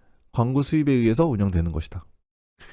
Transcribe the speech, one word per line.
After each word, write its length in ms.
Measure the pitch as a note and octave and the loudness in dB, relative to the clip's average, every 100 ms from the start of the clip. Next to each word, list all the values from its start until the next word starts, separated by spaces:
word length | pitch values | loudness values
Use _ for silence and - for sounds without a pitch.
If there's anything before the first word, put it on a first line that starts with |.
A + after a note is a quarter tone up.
| _ _ _ | _ _ _
광고 300 | - A#2+ C3 | -2 0 0
수입에 320 | C#3 D#3 C#3+ | 0 0 2
의해서 320 | C3 A2+ A#2 | 2 2 2
운영되는 480 | E3 A2 G2 F2 E2+ | 0 0 0 0 -2
것이다. 320 | D#2 - F2+ - _ _ _ _ _ - | -4 -8 -12 -18 _ _ _ _ _ -20